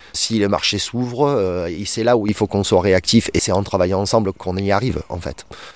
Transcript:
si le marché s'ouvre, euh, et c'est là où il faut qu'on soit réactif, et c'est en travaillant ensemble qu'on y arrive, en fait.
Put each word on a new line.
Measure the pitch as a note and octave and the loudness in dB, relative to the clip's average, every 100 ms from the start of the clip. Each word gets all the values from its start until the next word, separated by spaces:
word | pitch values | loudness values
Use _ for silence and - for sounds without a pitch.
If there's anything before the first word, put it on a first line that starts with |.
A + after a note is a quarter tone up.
| - | -8
si | - - A2+ | -6 -2 0
le | G2+ | 0
marché | G2+ - G2+ | 0 -2 -4
s'ouvre, | - A#2 B2 A#2+ C#3+ | -4 -4 -4 0 0
euh, | C#3 F#2+ F2+ F2 | 2 0 -2 -4
et | E2 G2+ | -6 -6
c'est | - | -2
là | A2+ A#2+ | 2 2
où | G#2 | 2
il | G#2 | -2
faut | G#2+ | 0
qu'on | G2 | 0
soit | F#2+ F#2+ | 2 4
réactif, | F#2+ F#2 - A#2 - | 4 2 4 4 4
et | E2+ | 0
c'est | - | 2
en | F#2+ | 0
travaillant | G#2 F#2+ F2+ F#2+ | 0 0 2 0
ensemble | G2+ A2+ G2 | 2 2 0
qu'on | - F#2 F#2 | -4 -6 -4
y | G2 | 0
arrive, | G2 B2 D2+ - | 0 0 -4 -6
en | F2 | -8
fait. | D#2+ - - - - | -8 -10 -16 -18 -20